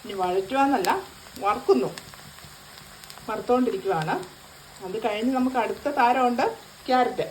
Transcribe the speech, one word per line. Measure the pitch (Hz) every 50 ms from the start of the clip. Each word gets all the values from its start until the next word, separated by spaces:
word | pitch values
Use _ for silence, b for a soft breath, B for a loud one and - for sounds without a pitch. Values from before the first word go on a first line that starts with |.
| -
ഇനി | - 202 190
വഴറ്റുകയെന്നല്ല, | 185 180 180 190 190 - 262 269 277 277 285 220 180 - 320 381 - - - - - - - 247 254
വറുക്കുന്നു, | 202 208 247 - - 392 254 190 151 156 - - - - - - - - - - - - - - - - - - - - - - - - - -
വറുത്തോണ്ടിരിക്കുവാണ്. | - 220 - - - 247 254 254 240 196 190 185 196 185 160 160 160 226 370 - - - - - - - - - - - - 196
അത് | 180 190 220 226
കഴിഞ്ഞ് | 226 208 214 226 254 269 254
നമുക്ക് | 254 254 254 254 220
അടുത്ത | 202 202 - - 285 294 285
താരമുണ്ട് | 247 240 254 269 254 247 240 240 339 453 453 - - - - - -
ക്യാരറ്റ് | - 254 254 247 226 - - 147 -